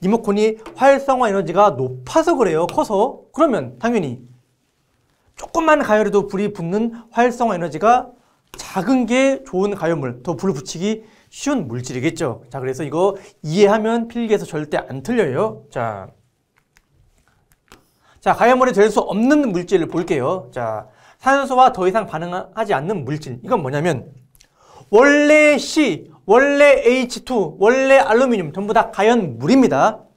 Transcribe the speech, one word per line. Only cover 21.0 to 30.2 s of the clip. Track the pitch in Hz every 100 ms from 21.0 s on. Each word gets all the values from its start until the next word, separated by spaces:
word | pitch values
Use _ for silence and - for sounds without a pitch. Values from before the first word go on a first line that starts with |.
| _ _
산소와 | 262 277 262 254 254
더 | 214 185
이상 | 220 196
반응하지 | 160 175 180 - - 208
않는 | 147 156 202
물질. | 127 151 - 117
이건 | - 247
뭐냐면 | 131 143 175 127 - - _ _ _ _ _ - -
원래 | 208 277 294 294 302 302 285
C, | - 311 269 147 - _ -
원래 | 233 277 285 285 262 233
에이치 | 254 247 240 -
투, | 247 160 127
원래 | 202 262 269 269
알루미늄 | 202 226 262 220 156
전부 | 180 208
다 | 220 -
가연물입니다. | - 214 240 170 113 143 269 254 135 190 220 - _